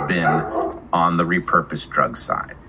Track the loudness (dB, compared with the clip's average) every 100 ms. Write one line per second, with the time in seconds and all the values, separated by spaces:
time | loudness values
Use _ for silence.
0 | 0 2 2 2 0 -4 -4 -6 -2 2
1 | 4 2 2 0 2 2 2 -8 -4 0
2 | 0 -2 -4 -4 -4 -14